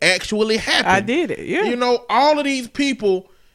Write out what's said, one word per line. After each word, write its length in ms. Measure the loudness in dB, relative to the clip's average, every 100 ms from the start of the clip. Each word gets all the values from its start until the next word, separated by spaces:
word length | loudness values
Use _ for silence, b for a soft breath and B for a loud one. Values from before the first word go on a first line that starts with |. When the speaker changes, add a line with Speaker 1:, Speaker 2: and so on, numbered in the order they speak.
Speaker 1:
actually 560 | 0 0 -2 -2 0 0
happened. 340 | 0 0 2
Speaker 2:
I 80 | 2
did 320 | 0 -2 -2
it, 160 | -6 -4
yeah. 160 | -2
Speaker 1:
You 120 | -2 0
know, 280 | 0 0 0
all 280 | 2 4 2
of 60 | 0
these 220 | -4 -4
people, 640 | -2 -2 0 0 0 b b b